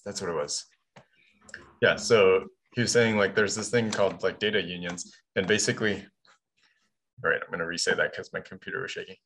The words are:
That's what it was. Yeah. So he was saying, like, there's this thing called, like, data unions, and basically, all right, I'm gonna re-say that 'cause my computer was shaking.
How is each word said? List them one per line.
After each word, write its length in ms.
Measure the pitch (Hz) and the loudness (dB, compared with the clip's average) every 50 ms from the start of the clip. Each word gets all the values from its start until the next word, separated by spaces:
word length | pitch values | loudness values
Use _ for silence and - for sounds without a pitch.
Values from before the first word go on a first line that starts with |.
| - | -12
That's 160 | 101 98 - | -12 -10 -8
what 80 | 98 87 | -6 -4
it 60 | 82 | -4
was. 300 | 78 71 - - - - _ _ _ _ _ _ - _ _ _ _ _ _ _ _ _ - - - - - - - | -4 -4 -4 -6 -8 -10 _ _ _ _ _ _ -20 _ _ _ _ _ _ _ _ _ -20 -20 -20 -20 -16 -6 2
Yeah. 140 | 120 98 82 | 2 2 2
So 500 | - - - 120 110 98 95 95 95 95 - _ _ _ _ - | 2 2 4 6 6 8 8 6 4 2 -2 _ _ _ _ -4
he 60 | - | -2
was 100 | 117 104 | 0 2
saying, 260 | - 120 117 113 110 107 | 4 4 4 4 4 2
like, 160 | 101 95 98 | 2 2 2
there's 220 | 110 104 98 101 | 2 0 0 0
this 160 | 107 107 - | -4 -4 -2
thing 180 | - 120 113 110 | 0 0 0 0
called, 320 | 101 - 101 95 90 87 | 0 0 0 0 0 0
like, 160 | - 95 87 - | -4 -4 -2 -2
data 240 | 104 107 104 104 | -2 0 0 0
unions, 500 | 90 87 90 87 87 87 87 87 - - - - _ _ - | -2 -2 -6 -8 -8 -8 -8 -8 -12 -14 -18 -20 _ _ -4
and 120 | 104 95 92 | -2 2 2
basically, 580 | 107 107 - - 117 - 110 107 98 95 - - _ _ _ _ _ _ _ _ _ _ _ _ _ _ _ _ _ _ _ _ _ - - | 2 2 2 0 -2 0 0 -2 -2 -2 -8 -16 _ _ _ _ _ _ _ _ _ _ _ _ _ _ _ _ _ _ _ _ _ -4 -2
all 80 | 80 | 0
right, 100 | 71 - - | 0 0 -2
I'm 60 | - | -6
gonna 160 | - 90 85 | -6 -6 -6
re-say 300 | 82 85 82 - 92 87 | -6 -4 -4 0 0 0
that 200 | - 78 76 - | 0 0 -2 -4
'cause 140 | - - - | -8 -12 -10
my 100 | - 82 | -10 -12
computer 420 | - - - 90 - 95 90 92 90 | -12 -12 -18 -16 -14 -10 -8 -8 -8
was 80 | 85 | -8
shaking. 240 | - - 87 87 95 _ _ | -10 -10 -12 -14 -16 _ _